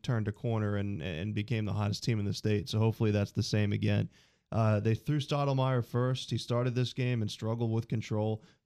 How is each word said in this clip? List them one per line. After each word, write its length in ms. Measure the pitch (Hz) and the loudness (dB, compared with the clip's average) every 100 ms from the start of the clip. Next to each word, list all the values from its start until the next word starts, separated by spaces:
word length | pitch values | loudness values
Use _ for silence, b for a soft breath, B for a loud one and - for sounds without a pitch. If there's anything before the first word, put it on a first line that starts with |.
turned 260 | - 117 104 | -2 0 -2
a 40 | |
corner 440 | - 120 110 104 104 | -4 -2 0 0 0
and, 260 | 101 101 | -2 -4
and 320 | 85 78 104 | -4 -4 -4
became 320 | 104 104 110 104 | -4 -2 -2 -2
the 80 | |
hottest 280 | 104 104 98 | 0 -2 -2
team 160 | - 110 | -2 0
in 60 | |
the 80 | 101 | -2
state. 380 | - 107 104 - | -2 0 0 0
So 80 | 107 | 2
hopefully 320 | 113 - 110 | 2 2 2
that's 220 | 104 101 | 2 0
the 100 | - | -2
same 320 | - 107 104 | 0 2 2
again. 340 | 101 104 104 - b b b _ | 2 2 2 0 b b b _
Uh, 300 | 110 110 104 | 2 4 4
they 140 | 110 | 2
threw 240 | 113 - 147 | 0 0 -2
Stottlemyre 680 | 135 143 139 135 131 123 | 0 0 2 2 2 0
first. 460 | 113 120 127 131 - | 0 0 0 -2 -4
He 80 | 117 | -4
started 360 | - 120 127 | -2 0 0
this 200 | 120 120 | 0 -2
game 260 | - 123 120 | -2 0 0
and 100 | 104 | -2
struggled 400 | - 110 117 117 | -4 -4 -2 0
with 160 | 113 - | 0 0
control. 560 | 113 - 107 110 107 b b | -4 -2 -2 0 -2 b b